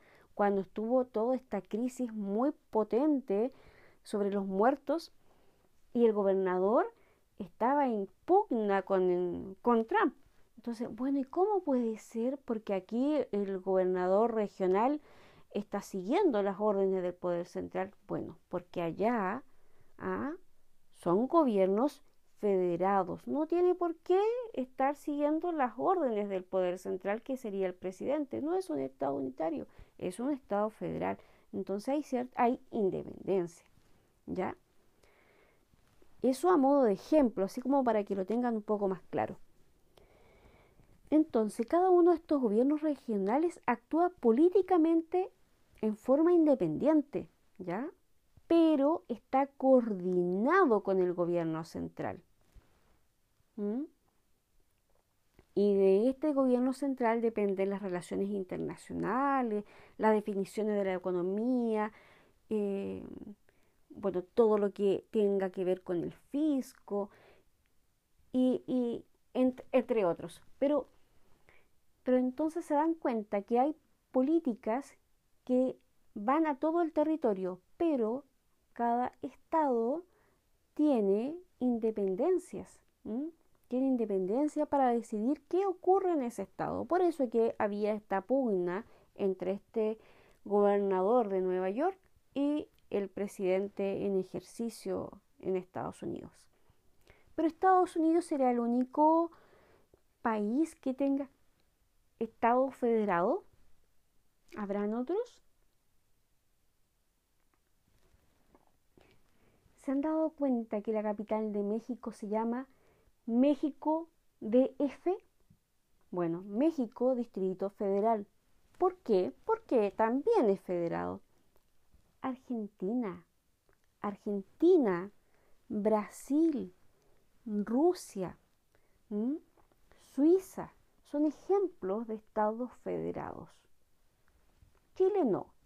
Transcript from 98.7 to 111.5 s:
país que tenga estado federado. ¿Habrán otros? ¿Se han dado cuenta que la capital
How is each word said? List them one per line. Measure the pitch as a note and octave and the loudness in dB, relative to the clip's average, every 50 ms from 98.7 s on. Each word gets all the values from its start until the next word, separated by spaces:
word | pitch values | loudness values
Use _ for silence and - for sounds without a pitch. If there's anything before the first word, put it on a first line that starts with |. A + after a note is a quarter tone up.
| A#3+ B3 B3+ B3+ - D4 D4+ D#4 D#4+ E4 E4+ E4 - - - _ _ _ _ _ _ _ _ _ _ _ _ _ _ _ - | 0 0 -2 -2 0 2 4 4 4 4 2 0 -6 -14 -20 _ _ _ _ _ _ _ _ _ _ _ _ _ _ _ -4
país | A#3+ A3 G#3+ G#3 G#3 A#3+ C#4 D#4+ D#4+ - | -4 -2 -2 -2 -2 0 0 -2 -2 -4
que | - - C4+ C4 | -8 -8 -6 -4
tenga | - C#4 C#4 C#4 C#4 C#4 - _ _ _ _ _ _ _ _ _ _ _ _ _ _ _ _ _ - | -2 0 0 0 -2 -4 -8 _ _ _ _ _ _ _ _ _ _ _ _ _ _ _ _ _ -8
estado | A3+ A3+ - _ - A3+ A#3+ B3+ C4 C4+ | -8 -8 -4 _ 0 2 4 2 2 0
federado. | B3+ - B3+ A#3 A#3 A3 G#3+ G3+ F3 E3+ F3+ A3 D#4+ G#4 - - _ _ - - - - _ _ _ _ _ _ _ _ _ _ _ _ _ _ - - | -2 -2 -2 0 2 2 2 0 0 2 2 0 0 -2 -4 -10 _ _ -20 -20 -20 -20 _ _ _ _ _ _ _ _ _ _ _ _ _ _ -12 -10
¿Habrán | G#3 G3 G3+ G3+ G3+ G#3 A3 | -8 -6 -4 -4 -4 -4 -4
otros? | A#3+ B3+ C4+ F4 G#4+ B4 - - _ _ _ _ _ _ _ _ _ _ _ _ _ _ _ _ _ _ _ _ _ _ _ _ _ _ _ _ _ _ _ _ _ _ _ _ _ _ _ _ _ _ _ _ _ _ _ _ _ _ _ _ _ _ _ _ _ _ _ _ _ _ _ _ _ _ _ _ _ _ _ _ - - - _ - _ _ _ _ _ _ _ _ _ _ _ | -4 -4 -2 -2 -4 -4 -6 -10 _ _ _ _ _ _ _ _ _ _ _ _ _ _ _ _ _ _ _ _ _ _ _ _ _ _ _ _ _ _ _ _ _ _ _ _ _ _ _ _ _ _ _ _ _ _ _ _ _ _ _ _ _ _ _ _ _ _ _ _ _ _ _ _ _ _ _ _ _ _ _ _ -20 -20 -20 _ -20 _ _ _ _ _ _ _ _ _ _ _
¿Se | _ - C#4 | _ -8 -4
han | C4+ C#4 | -2 -2
dado | C#4+ D#4 D#4 D#4+ D#4+ D4+ | -2 -2 0 0 0 -2
cuenta | D#4 - C#4+ C4+ B3 A#3 A3+ - - G#3 | -2 -2 -2 0 0 -2 -2 -4 -6 -6
que | G#3 A3+ | -4 -4
la | A3 G#3+ G#3 | -4 -2 -2
capital | G#3+ G#3 G#3 G#3 - A3 G#3+ A3 G#3+ | -2 -4 -6 -4 -4 -4 -2 -2 -2